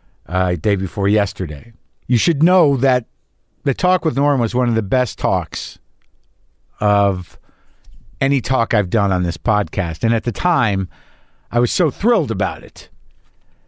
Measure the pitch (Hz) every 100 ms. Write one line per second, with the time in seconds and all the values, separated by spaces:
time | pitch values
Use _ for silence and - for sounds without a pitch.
0 | _ _ - 90 92 87 107 101 95 -
1 | 101 104 101 - 87 73 113 - _ _
2 | - 123 - 151 160 185 156 139 131 127
3 | 120 _ _ _ _ _ 139 131 185 185
4 | 165 127 147 139 113 123 120 113 98 131
5 | 123 - 120 95 85 - - - _ _
6 | - - _ _ _ _ _ - 104 104
7 | 101 95 90 - - _ - - - -
8 | - - 139 139 - 131 113 110 92 107
9 | 101 92 90 - - 104 95 - 87 80
10 | 117 113 - 107 180 156 113 98 92 -
11 | - - - _ _ 120 120 - 170 -
12 | 214 233 135 101 95 80 - - - -
13 | - - - _ - -